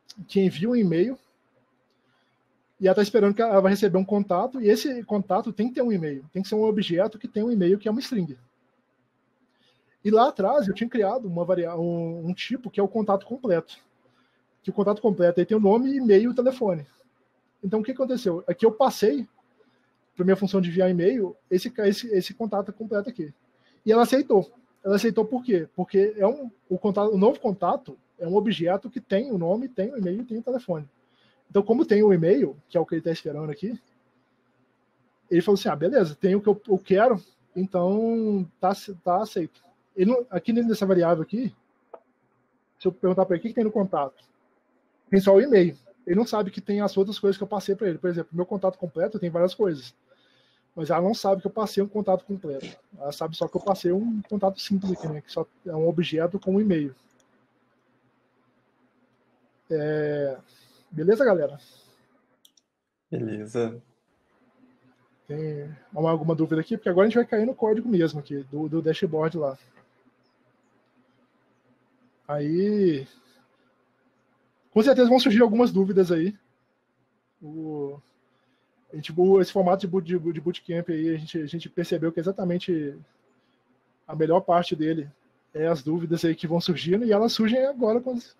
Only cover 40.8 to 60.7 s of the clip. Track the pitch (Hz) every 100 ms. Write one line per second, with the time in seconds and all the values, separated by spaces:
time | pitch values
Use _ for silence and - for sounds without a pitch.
40.8 | 196 180 170 170 160 220 220 - _ _
41.8 | _ - _ _ _ _ _ _ _ _
42.8 | 185 180 185 185 190 170 226 240 214 214
43.8 | 190 156 139 - _ _ _ _ _ _
44.8 | _ _ - 196 196 196 285 208 175 139
45.8 | _ _ - 190 240 214 196 196 - 208
46.8 | 202 196 196 202 196 190 196 208 - 196
47.8 | 208 156 185 170 160 165 180 202 190 -
48.8 | 175 160 202 220 175 170 180 - 202 143
49.8 | 120 _ _ _ _ _ _ _ _ 170
50.8 | 156 165 185 226 196 190 190 220 208 -
51.8 | 202 214 196 185 - 190 151 135 - -
52.8 | _ - 143 - 160 165 165 180 202 190
53.8 | 175 185 233 214 - 208 196 196 - 196
54.8 | 190 180 160 151 - 165 160 _ 185 156
55.8 | 165 170 170 160 175 190 185 190 214 165
56.8 | 143 - _ _ _ _ _ _ _ _
57.8 | _ _ _ _ _ _ _ _ _ _
58.8 | _ _ _ _ _ _ _ _ - 156
59.8 | 151 151 147 147 139 131 - _ _